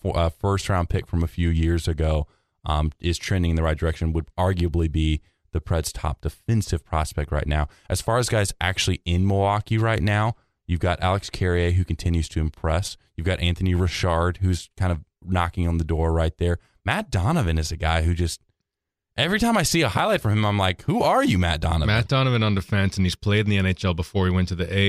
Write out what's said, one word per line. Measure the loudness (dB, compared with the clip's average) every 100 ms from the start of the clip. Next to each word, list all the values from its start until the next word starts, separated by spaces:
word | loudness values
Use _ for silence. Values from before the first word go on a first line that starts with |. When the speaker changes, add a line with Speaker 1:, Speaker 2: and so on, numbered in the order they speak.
Speaker 1:
a | -4 -2 -2
first-round | -2 -2 -2 0 -2 0
pick | -4 -2
from | -2
a | -2
few | 0 0
years | 2 2 0 -2
ago, | -2 0 0 -4 _ _ _
um, | -4 -2 -2 -2
is | -2 -2
trending | -2 0 0
in | 2
the |
right | 0 0
direction, | -2 -2 -2
would | -2 -4 -2
arguably | 0 0 0 0 0
be | 0 0 0 -4 _ _
the | -6
Preds' | -2 -2 -2
top | -6 -6 -4
defensive | -8 -6 -2 0 0 -4
prospect | -2 -2 -2 -4 -4
right | -2 0
now. | 0 -2 -6 -6
As | -4
far | 0 0
as | 2
guys | 0 0 -2
actually | -2 0 -2 -2
in | 0 2 2
Milwaukee | 2 2 0 0 0
right | 0 0
now, | 0 0 0 -4 _ _ -4
you've | 0
got | 0 0
Alex | 0 0 -4
Carrier, | -4 0 2 2
who | 2
continues | 0 -2 0 0 0
to | -2
impress. | -4 -2 -2 -2 -2 -10 _ -6
You've | -4
got | 0
Anthony | 0 0 0
Richard, | 2 0 0 0 2 0 0
who's | -2 -2 -6 -4
kind | -2
of | -2 -6 _
knocking | -4 0 0 0 0
on | 0
the |
door | 0 0 0
right | 2 0 0
there. | -2 -2 _ _
Matt | -4 -4 -2
Donovan | -2 0 0 0 0
is | -2
a | -4
guy | 0 0
who | 0
just, | 0 -2 -6 _ _ _ _ _ _ _ -4
every | -2 0
time | 2 2
I |
see | 2 0
a | 0
highlight | 0 0 0
from | 0
him, | 0 2
I'm | 2
like, | 0 0
"Who | -2 0
are | 2 2
you, | 2 2
Matt | 0 0
Donovan?" | 0 0 2
Speaker 2:
Matt | 2 2
Donovan | 0 2 2
on | 0
defense, | 0 0 0 0 0
and |
he's | 0
played | 0 0 2
in | 2
the | 2
N | 2
H | 0
L | -2
before | -2 -2 0 2
he |
went | 2 0
to |
the | -2 -2
A | 0